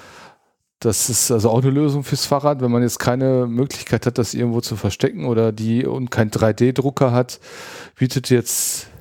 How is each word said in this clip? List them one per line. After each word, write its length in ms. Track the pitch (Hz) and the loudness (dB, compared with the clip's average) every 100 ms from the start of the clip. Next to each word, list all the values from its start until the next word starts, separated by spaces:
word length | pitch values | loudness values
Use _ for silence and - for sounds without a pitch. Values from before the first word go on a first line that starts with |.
| - - - _ _ _ _ - | -20 -20 -20 _ _ _ _ -4
Das 280 | 117 101 - | -2 0 0
ist 220 | 117 - | 0 0
also 180 | 117 110 | 2 4
auch 140 | 113 | 4
eine 80 | 135 | 2
Lösung 340 | 139 151 143 | 2 2 0
fürs 220 | 135 139 - | -2 -4 0
Fahrrad, 340 | 143 147 143 | 0 2 0
wenn 100 | 127 | 2
man 120 | 120 | 2
jetzt 160 | 120 - | 0 0
keine 480 | - 123 131 127 123 | 0 2 2 2 2
Möglichkeit 580 | 117 139 - - 120 | 0 -2 -4 -4 -2
hat, 140 | 127 117 | 0 -2
das 160 | 117 | -2
irgendwo 260 | 123 120 117 | -2 -2 -2
zu 160 | - 107 | -4 -4
verstecken 480 | 104 - - 202 | -4 0 -2 -2
oder 260 | 143 113 113 | -2 2 2
die 360 | 107 110 117 139 | 0 0 0 0
und 240 | 131 123 | -2 -2
kein 200 | - 110 | 0 0
drei 220 | - 110 | 2 2
D 220 | 107 123 | 4 2
Drucker 360 | 127 139 - 131 | 2 -2 2 2
hat, 300 | 120 127 - - - - - - | 2 0 -6 -18 -18 -18 -18 -14
bietet 340 | - 127 131 123 | -2 -2 0 2
jetzt 600 | 127 - - - - - - | 2 2 -4 -4 -6 -10 -18